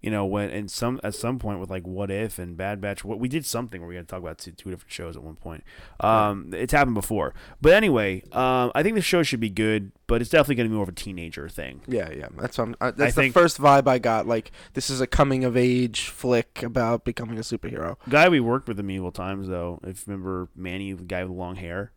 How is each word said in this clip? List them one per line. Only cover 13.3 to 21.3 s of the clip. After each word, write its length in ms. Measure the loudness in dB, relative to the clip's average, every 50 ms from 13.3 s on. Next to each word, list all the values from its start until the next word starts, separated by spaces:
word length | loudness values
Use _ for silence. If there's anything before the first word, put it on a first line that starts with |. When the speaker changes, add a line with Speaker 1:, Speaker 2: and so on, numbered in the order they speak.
| 8
Speaker 2:
first 260 | 8 6 6 4 6
vibe 280 | 8 8 8 8 8
I 100 | 6 4 4
got. 280 | 4 2 2 2 2
Like, 240 | 0 0 0 -2 -6 -18 -20 -20 -8 -8
this 160 | -6 -4 -4
is 120 | -2 -2
a 60 | -2
coming 360 | 0 4 4 4 4 4 2 2
of 120 | 2 4
age 500 | 4 4 4 4 4 2 0 -2 -4 -6 -6
flick 520 | -10 -6 0 2 2 2 2 _ _ -10
about 420 | -10 -4 -2 0 0 2 0 0 _
becoming 320 | -6 -6 -6 -8 -8 -8
a 40 | -10
superhero. 540 | -8 -6 -8 -8 -8 -8 -8 -6 -6 -8 -8 _ -4 2
Speaker 1:
Guy 200 | 4 6 6 6
we 100 | 6 4
worked 280 | 4 2 0 -2 -2
with 120 | -6 -8 -6
in 60 | -6
Medieval 260 | -6 -6 -6 -6 -8
Times, 360 | -8 -8 -8 -6 -6 -6 -6
though, 320 | -6 -6 -6 -6 -6 -8 -10 -12
if 220 | -14 -12 -12 -10
you 60 | -10 -10
remember 360 | -8 -6 -6 -6 -6 -8 -10 _
Manny, 360 | -12 -10 -8 -8 -8 -8 -8 -10
the 100 | -10 -10
guy 200 | -8 -6 -6 -6
with 80 | -6